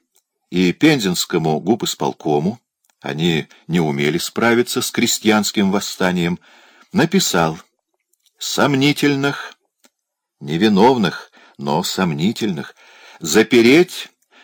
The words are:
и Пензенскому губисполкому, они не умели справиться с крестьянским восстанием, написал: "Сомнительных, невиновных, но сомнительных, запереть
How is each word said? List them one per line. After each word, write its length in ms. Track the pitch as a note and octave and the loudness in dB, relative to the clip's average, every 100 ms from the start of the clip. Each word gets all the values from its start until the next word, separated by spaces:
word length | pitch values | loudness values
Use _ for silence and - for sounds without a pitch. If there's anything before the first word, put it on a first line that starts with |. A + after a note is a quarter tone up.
| _ _ _ _ - | _ _ _ _ -8
и 220 | F2 F2+ | 0 0
Пензенскому 880 | - D3+ D3 G2 E2+ - F2 D#2+ D#2 | 2 2 2 0 -2 -2 -2 0 -2
губисполкому, 1000 | E2+ A#2+ - - C#2+ - D#2 D2 E2+ A#2+ _ _ _ _ | 0 -2 -2 -4 -4 -4 -2 0 0 -6 _ _ _ _
они 480 | C2+ C#2+ F2 D#2+ C2 - - | -10 -4 -2 -2 -4 -14 -4
не 140 | E2+ | -2
умели 380 | D#2 C#2 D2 E2 | 0 0 -2 -2
справиться 640 | - - A#2 A#2 A#2+ B2+ | -4 -2 0 2 0 -2
с 80 | - | -4
крестьянским 800 | - A#2 - G#2+ G#2+ G2+ A2 G2 | -2 -2 0 0 2 0 0 0
восстанием, 680 | G2 - - F2+ F2+ F2 F2 _ _ _ _ _ | 0 -4 -4 -2 0 -2 -4 _ _ _ _ _
написал: 640 | F#2 E3 G3 - - E3 - - _ _ _ _ _ _ - | 0 2 2 2 0 0 -2 -12 _ _ _ _ _ _ -14
"Сомнительных, 1160 | - - E3 C#3 C#3+ C#3+ C#3+ C#3 C#3 C#3 - - _ _ _ _ _ _ _ _ | -8 0 0 2 2 2 0 0 -2 -4 -12 -18 _ _ _ _ _ _ _ _
невиновных, 920 | C#2+ E2 G#2+ G2 A#2+ C3 F2 - - _ - - | -6 0 2 4 4 4 0 -4 -16 _ -20 -12
но 260 | C#2 D2+ | -4 -4
сомнительных, 920 | - - - D2 F#2 - G#3+ D2+ C2 - - - - - | -4 -2 -2 0 -2 -2 -4 -6 -10 -18 -20 -20 -20 -14
запереть 880 | E2+ G#2+ A2 A#2+ A#2 D3+ F3 - - _ _ _ | -2 0 4 4 6 6 4 -2 -16 _ _ _